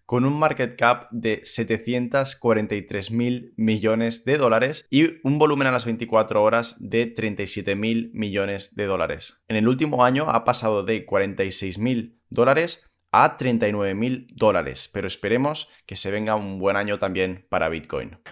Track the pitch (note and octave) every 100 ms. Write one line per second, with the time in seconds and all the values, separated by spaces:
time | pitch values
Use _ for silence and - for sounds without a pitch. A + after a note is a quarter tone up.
0 | - A#2+ C3 D3 D#3 C3+ A#2+ - A#2+ B2
1 | - A#2 A2+ G#2+ - - A2+ A2+ - B2
2 | A#2+ C#3 C3+ - A#2+ G#2+ G#2+ G#2 F#2+ G2+
3 | F#2+ A2+ B2 B2 - - A2 G#2+ G#2+ A2
4 | A2+ A2+ - C3 B2 A2 C3 D#3 - C3+
5 | D#3+ E3 C3+ D3+ D3+ C#3+ C3+ B2+ A#2+ A2+
6 | A2+ A2 G#2+ G#2 G#2+ A2+ A#2 - G2+ A2+
7 | A#2 A2+ G#2+ G2+ G2 - G2 G2 A2 A#2
8 | A2+ - G#2+ G2 G2 G2 - - G2+ F#2
9 | E2 D2 - - - A2 A2 C3 D3+ B2+
10 | B2 C3+ D#3 A#2 A#2+ A#2 A2+ G#2 F#2+ A2
11 | - G2 G2 F#2 F#2+ - G2 F2+ A#2+ A#2+
12 | A#2 _ - A#2 A#2+ C#3+ E3+ - _ _
13 | _ A2 D#3 - B2+ A#2 G#2+ G#2 G2+ G2
14 | B2 B2+ - - A2 F#2 C#2 B1+ - G2+
15 | F#2+ - G2+ A#2+ C#3+ D3+ - _ - F#2+
16 | G2 G#2 G#2+ G#2+ G2+ F#2+ G2 G2+ G#2 G#2
17 | G2 F#2 F#2 F2+ - F#2 D#2+ D#2+ - C#2+
18 | A#1 - -